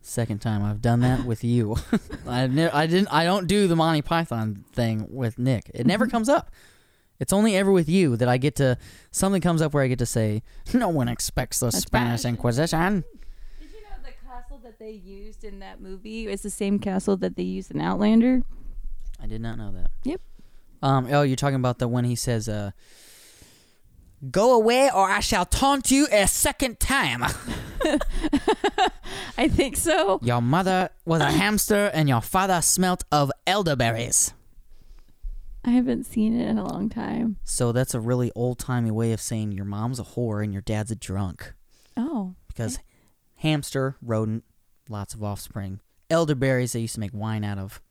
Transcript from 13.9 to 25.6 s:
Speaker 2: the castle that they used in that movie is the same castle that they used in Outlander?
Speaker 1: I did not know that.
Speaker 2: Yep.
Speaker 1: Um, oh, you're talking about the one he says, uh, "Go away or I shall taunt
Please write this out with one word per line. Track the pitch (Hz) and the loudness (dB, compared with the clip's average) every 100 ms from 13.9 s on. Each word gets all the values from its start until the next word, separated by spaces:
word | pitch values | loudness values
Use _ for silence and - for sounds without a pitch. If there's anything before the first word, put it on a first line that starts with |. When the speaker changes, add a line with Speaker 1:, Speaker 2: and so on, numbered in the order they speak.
| - | -10
Speaker 2:
the | - - 262 | -10 -12 -14
castle | 247 240 269 | -14 -14 -16
that | 233 214 | -18 -18
they | 220 | -16
used | 214 180 196 214 214 | -16 -16 -16 -14 -14
in | 214 196 | -14 -14
that | 190 185 | -14 -16
movie | 190 190 214 220 220 | -14 -14 -10 -8 -6
is | 196 | -6
the | 208 | -6
same | - 196 202 | -2 0 0
castle | 202 190 196 190 | 0 -2 0 0
that | 180 | 0
they | 175 | -2
used | 180 185 190 | -4 -6 -6
in | - | -4
Outlander? | 165 190 208 226 240 254 - - - - - - - - | -2 2 6 6 6 4 2 -4 -10 -8 -6 -6 -6 -6
Speaker 1:
I | 107 | -4
did | 110 | -4
not | 113 117 | -6 -6
know | 104 | -6
that. | 98 85 - | 2 2 2
Speaker 2:
Yep. | 262 359 - - - - - - | -2 -4 -10 -20 -20 -20 -20 -2
Speaker 1:
Um, | 139 135 123 | 2 2 4
oh, | 143 | 2
you're | 147 131 | 4 2
talking | 143 135 | 0 2
about | 127 120 | 0 0
the | 120 | 0
one | 123 | 0
he | 123 120 | 0 -2
says, | - 117 104 | -2 -2 -2
uh, | 107 101 - - - - - - - - _ _ _ _ - - - 135 | -4 -6 -10 -20 -20 -20 -20 -20 -20 -20 _ _ _ _ -20 -20 -16 -4
"Go | 175 233 | 2 6
away | 247 220 247 269 | 6 6 6 4
or | 190 190 | 4 2
I | 202 | 2
shall | - 208 180 | 2 0 0
taunt | - | 2